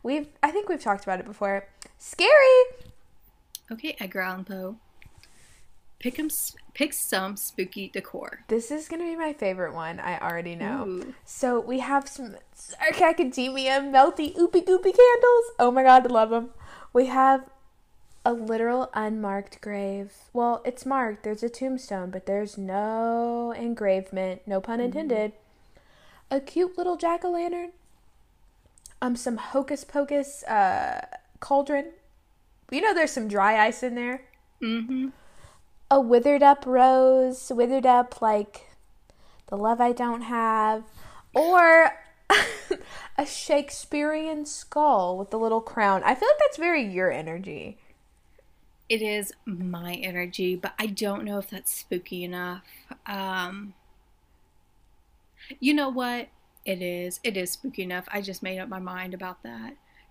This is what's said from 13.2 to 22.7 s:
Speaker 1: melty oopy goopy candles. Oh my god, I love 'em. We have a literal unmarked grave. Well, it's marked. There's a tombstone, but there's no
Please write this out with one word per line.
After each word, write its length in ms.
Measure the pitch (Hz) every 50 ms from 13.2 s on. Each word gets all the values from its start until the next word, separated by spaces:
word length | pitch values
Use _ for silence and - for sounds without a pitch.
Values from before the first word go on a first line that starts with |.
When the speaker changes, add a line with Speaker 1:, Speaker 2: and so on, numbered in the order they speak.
| 339 254 254 - 247 262 262 269 262 262 269 277
Speaker 1:
melty 540 | 277 277 269 262 269 339 - - 302 294 -
oopy 300 | - 339 349 - 359 -
goopy 300 | - 370 370 381 392 381
candles. 480 | - 494 494 480 466 494 494 480 466 466 - - -
Oh 120 | 247 247
my 120 | 247 262 262
god, 220 | 262 254 254 247
I 20 | 247
love 240 | 247 220 220 214 233
'em. 160 | 233 233 254 - - - - - - - -
We 140 | - 247 262
have 420 | 254 254 262 262 269 269 262 262 - - _ _ _ _ _ _ _ _ - - - - - -
a 80 | 240 240
literal 560 | 233 220 220 226 226 226 233 247 254 262 254 -
unmarked 680 | 214 214 214 220 220 214 196 196 202 202 - - -
grave. 520 | - 214 202 202 202 196 196 196 202 202 - - - _ -
Well, 280 | 240 240 240 233 226 -
it's 200 | - 247 - -
marked. 360 | 254 269 269 254 226 208 - -
There's 200 | 214 214 214 233
a 60 | 240
tombstone, 600 | 233 - 262 262 262 254 - - 202 190 180 185
but 160 | 185 185 -
there's 320 | - 196 202 208 202 -
no 920 | 202 196 190